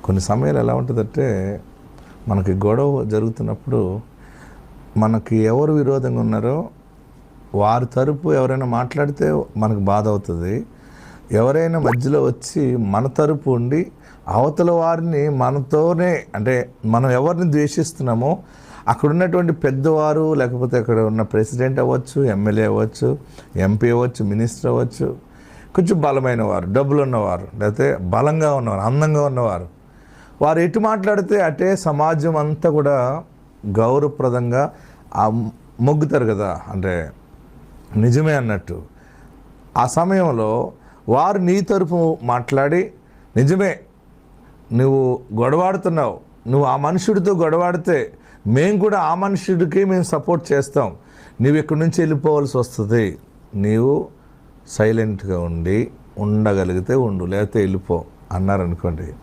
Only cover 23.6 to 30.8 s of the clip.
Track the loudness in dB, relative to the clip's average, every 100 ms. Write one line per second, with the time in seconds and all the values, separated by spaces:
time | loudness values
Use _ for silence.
23.6 | 0 2 2 2 0 -2 -4 -2 -2 -2
24.6 | -2 0 -2 -4 -6 -6 -14 -20 -20 -20
25.6 | -6 -2 0 2 2 0 0 0 0 -2
26.6 | 0 0 2 2 2 0 -2 -4 -8 -4
27.6 | -2 0 0 0 -2 0 2 2 0 0
28.6 | -2 -2 0 0 2 2 0 0 -2 -2
29.6 | -8 -18 -20 -20 -20 -20 -20 -2 0 2
30.6 | 0 0